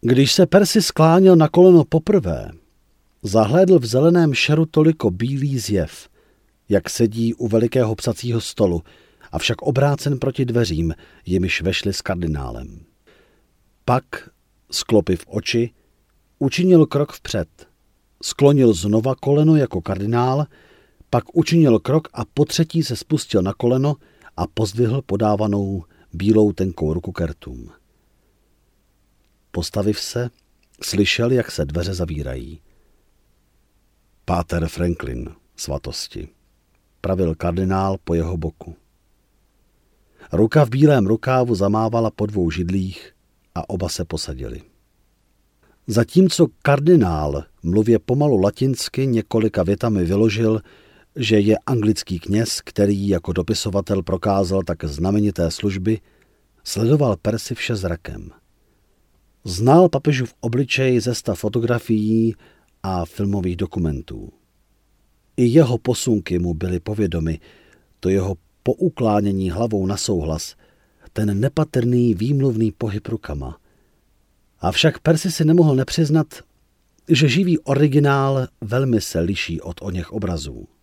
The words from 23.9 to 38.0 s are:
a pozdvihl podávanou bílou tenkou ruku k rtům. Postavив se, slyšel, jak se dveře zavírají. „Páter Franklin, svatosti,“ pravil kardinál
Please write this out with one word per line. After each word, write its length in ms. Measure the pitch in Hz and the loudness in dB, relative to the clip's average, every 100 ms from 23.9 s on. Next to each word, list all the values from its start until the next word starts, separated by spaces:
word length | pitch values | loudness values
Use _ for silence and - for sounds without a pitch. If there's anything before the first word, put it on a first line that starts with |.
| 147 _ _ - - | -2 _ _ -20 -6
a 100 | 85 | -4
pozdvihl 540 | - 107 104 120 131 | -2 -4 0 0 -2
podávanou 840 | - 101 107 104 107 101 98 98 82 _ _ | -4 -2 0 0 0 0 -2 -6 -10 _ _
bílou 380 | 85 95 110 107 | -4 2 4 4
tenkou 420 | 98 95 85 78 | 2 -4 -2 -4
ruku 180 | 82 92 | -4 -6
k 100 | 87 | -6
rtům. 500 | 82 73 - 64 58 - _ _ _ _ _ _ _ _ _ _ _ _ _ _ _ _ _ | -6 -8 -16 -16 -18 -20 _ _ _ _ _ _ _ _ _ _ _ _ _ _ _ _ _
Postavив 480 | - 85 - 101 107 | -8 -6 -4 -2 -2
se, 300 | - 123 123 _ _ _ _ _ | -6 -6 -8 _ _ _ _ _
slyšel, 480 | - 98 101 - 120 | -6 -2 0 0 0
jak 200 | 127 - | 0 -2
se 140 | - 73 | -6 -4
dveře 280 | 78 87 | -4 -4
zavírají. 680 | 90 85 76 65 65 58 80 _ _ _ _ _ _ _ _ _ _ _ _ _ _ _ _ - | -6 -6 -6 -8 -10 -12 -18 _ _ _ _ _ _ _ _ _ _ _ _ _ _ _ _ -6
„Páter 420 | 87 87 85 80 | -4 -2 -4 -4
Franklin, 600 | - 87 85 64 60 - - _ - | -2 -4 -4 -6 -10 -12 -16 _ -16
svatosti,“ 720 | - 69 - - - - 73 _ _ _ _ _ _ _ | -8 -8 -8 -12 -12 -14 -16 _ _ _ _ _ _ _
pravil 340 | 95 92 87 80 | -4 -2 -2 -2
kardinál 600 | 87 87 95 95 98 95 | -4 -2 -2 0 -2 -4